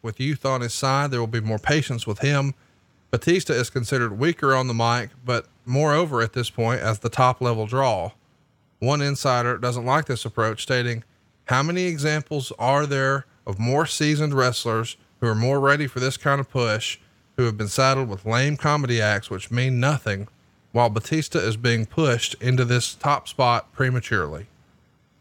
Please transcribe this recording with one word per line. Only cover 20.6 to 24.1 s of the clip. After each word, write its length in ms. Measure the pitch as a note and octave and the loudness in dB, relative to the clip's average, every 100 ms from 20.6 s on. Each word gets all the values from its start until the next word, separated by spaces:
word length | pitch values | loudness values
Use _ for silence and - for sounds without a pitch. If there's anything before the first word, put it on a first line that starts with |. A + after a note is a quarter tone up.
| _ | _
while 160 | A#2 A#2+ | 2 2
Batista 500 | A2 - D#3+ D3 E3+ | 2 -2 -2 -2 -2
is 180 | G#2 A2 | -2 0
being 300 | A#2+ A#2 A2+ | 0 0 -2
pushed 480 | - D3+ A#2+ - - | 0 2 2 -2 -4
into 240 | B2 B2+ | 0 2
this 300 | B2 B2 - | 4 2 0
top 340 | - D3 C#3+ - | -4 0 0 -2
spot 440 | - B2 A#2 - | 0 2 2 -2
prematurely?" 760 | - C3 B2+ - | -2 0 0 0